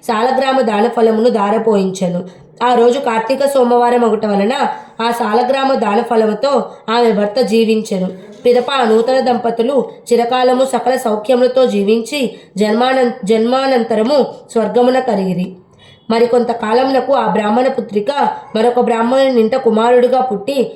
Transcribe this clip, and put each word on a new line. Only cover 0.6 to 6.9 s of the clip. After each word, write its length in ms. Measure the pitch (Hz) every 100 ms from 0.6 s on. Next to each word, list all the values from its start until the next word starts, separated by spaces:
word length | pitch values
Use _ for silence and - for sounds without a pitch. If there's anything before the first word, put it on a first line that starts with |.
దాన 280 | 226 208 233
ఫలమును 400 | 233 226 214 240
ధారపోయించెను. 960 | 214 202 220 220 202 190 185 180 175 - - - -
ఆ 120 | 240 240
రోజు 240 | 240 254
కార్తీక 460 | 254 226 240 269 277
సోమవారం 580 | 269 240 240 240 240
ఒకటి 240 | 233 208 214
వలన 260 | 196 202 285 262 - - -
ఆ 80 | 226
సాలగ్రామ 640 | 233 220 220 247 269 269 262
దాన 280 | 208 208
ఫలముతో 640 | 226 226 220 202 269 269 - -
ఆమె 240 | -